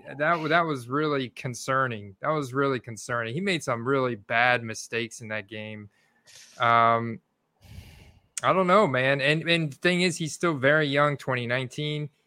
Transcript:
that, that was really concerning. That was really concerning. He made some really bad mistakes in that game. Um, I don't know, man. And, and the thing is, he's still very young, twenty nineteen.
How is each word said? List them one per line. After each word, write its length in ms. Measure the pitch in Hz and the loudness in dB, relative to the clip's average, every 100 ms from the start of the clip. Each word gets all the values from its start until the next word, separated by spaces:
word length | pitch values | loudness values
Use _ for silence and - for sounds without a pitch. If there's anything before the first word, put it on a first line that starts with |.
| - 139 | -12 -2
that, 320 | 156 170 151 | 0 0 2
that 120 | 165 | 2
was 280 | 165 139 120 | 2 -2 -4
really 400 | 143 156 139 123 | -2 0 -2 -4
concerning. 840 | - 131 117 - 135 127 110 101 95 | -8 -10 -8 -2 0 0 -4 -10 -8
That 80 | 143 | -4
was 240 | 156 135 | -2 -2
really 260 | 131 139 127 | 0 0 0
concerning. 560 | - 110 - 120 113 135 | -6 -12 -6 -4 -4 -4
He 60 | |
made 220 | 196 165 | -2 -2
some 240 | - 117 120 | -2 -4 0
really 280 | 139 127 110 | 0 0 -4
bad 480 | - 117 123 123 | -2 2 4 2
mistakes 580 | 117 110 - 117 117 - | -2 -10 -8 -6 -6 -10
in 60 | 110 | -10
that 200 | 107 104 | -10 -10
game. 420 | 110 107 107 104 _ _ _ _ - - - | -12 -12 -14 -16 _ _ _ _ -20 -18 0
Um, 600 | 120 117 113 117 117 101 _ _ _ _ - - - - - _ _ - | 4 6 6 4 0 -8 _ _ _ _ -20 -20 -20 -20 -20 _ _ -4
I 100 | 123 | 0
don't 160 | 175 180 | 2 4
know, 200 | 196 190 | 4 4
man. 340 | 127 135 143 | 2 2 2
And, 260 | 139 156 160 | 2 2 2
and 240 | 170 156 | 0 0
the 60 | 127 | -2
thing 240 | 175 180 | 0 2
is, 160 | 185 - | 2 0
he's 160 | 156 | -6
still 220 | - 175 143 | -2 -2 2
very 320 | 135 156 147 | 4 4 2
young, 300 | 143 147 139 | 2 2 0
twenty 280 | - 123 120 | -2 -4 -2
nineteen. 640 | 127 127 - 151 151 147 _ | -2 -4 -6 -6 -4 -8 _